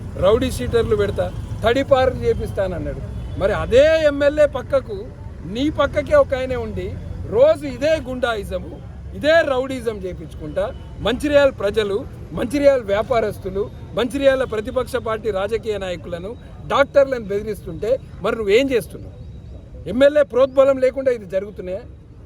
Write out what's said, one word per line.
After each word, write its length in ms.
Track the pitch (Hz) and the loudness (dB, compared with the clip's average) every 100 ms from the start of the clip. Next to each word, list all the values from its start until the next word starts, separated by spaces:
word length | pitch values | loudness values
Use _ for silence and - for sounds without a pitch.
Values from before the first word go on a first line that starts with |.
| - - | -10 0
రౌడీ 320 | 185 233 262 | 4 4 2
షీటర్లు 440 | - 247 226 226 208 | -2 0 0 2 2
పెడతా, 300 | 202 196 180 - - - | 0 -2 -4 -6 -8 0
తడిపారు 480 | 220 262 269 262 262 | 2 2 4 4 4
చేపిస్తానన్నాడు." 880 | 247 233 226 208 - 190 170 147 139 - - - - | 2 0 0 -2 -2 -2 -2 -6 -6 -8 -8 -8 -2
మరి 140 | 190 | 0
అదే 320 | 180 160 233 302 320 302 | 0 4 6 8 6 4
ఎమ్మెల్యే 400 | 285 285 302 294 | 4 2 4 4
పక్కకు, 520 | 262 240 269 254 196 254 - - - 151 | 2 -2 -2 -2 -8 -10 -12 -14 -12 -8
నీ 240 | 220 294 | -2 -2
పక్కకే 460 | 311 277 294 269 294 | 0 0 0 4 4
ఒక 180 | 269 254 | 4 2
ఆయనే 200 | 262 247 | -2 -4
ఉండి 400 | 220 185 190 - - - - | -6 -6 -6 -8 -8 -10 -2
రోజు 360 | 208 294 311 285 | 4 6 4 -2
ఇదే 280 | 240 294 320 247 | -2 0 0 -2
గుండాయిజము, 720 | 254 254 220 185 185 180 - - - - 190 | -4 -2 -2 -4 -8 -8 -12 -14 -14 -12 -2
ఇదే 200 | 285 330 | 4 4
రౌడీజం 560 | 294 254 269 262 226 208 | 4 0 -2 -4 -6 -6
చేపించుకుంటా 760 | 180 165 160 - 156 165 214 - - - | -6 -10 -12 -12 -8 -4 -4 -6 -14 -6
మంచిర్యాల 500 | 196 240 285 285 277 | -2 -2 2 4 4
ప్రజలు, 560 | - 202 208 208 202 285 - - | 2 -2 0 0 -2 -6 -14 -12
మంచిర్యాల 500 | - 254 285 285 269 | -6 -4 2 4 4
వ్యాపారస్తులు, 880 | 202 196 220 233 214 185 196 190 226 - - | 2 0 0 0 0 -4 -6 -6 -6 -8 -8
మంచిర్యాల 500 | - 240 269 269 262 | -4 -2 2 4 4
ప్రతిపక్ష 520 | 240 214 214 247 240 247 | 0 -4 -4 -4 -4 -4
పార్టీ 360 | 220 220 220 | -4 -4 -4
రాజకీయ 460 | 190 202 220 220 208 | -2 -2 -4 -4 -6
నాయకులను, 580 | 190 175 175 170 185 247 - - - | -6 -8 -8 -10 -10 -12 -16 -14 0
డాక్టర్లను 580 | 240 277 285 269 247 202 | 2 4 4 4 2 -4
బెదిరిస్తుంటే 720 | 202 214 208 - 160 202 262 - - | -4 -4 -8 -10 -6 -2 -2 -2 -6
మరి 140 | 196 233 | -4 -2
నువ్వేం 360 | 208 214 269 | 4 4 4
చేస్తున్నావు? 440 | 240 156 - 107 - - - - - - - 156 | 0 -2 -10 -16 -16 -16 -16 -16 -18 -18 -14 -6
ఎమ్మెల్యే 340 | 226 277 294 | 4 4 6
ప్రోద్బలం 540 | 269 247 269 269 269 269 | 2 4 4 4 4 4
లేకుండా 340 | 254 269 262 | 0 0 -2
ఇది 140 | 240 190 | -2 -2
జరుగుతున్నాయా? 560 | 190 202 196 180 190 247 - - - | -6 -6 -8 -8 -10 -10 -20 -20 -20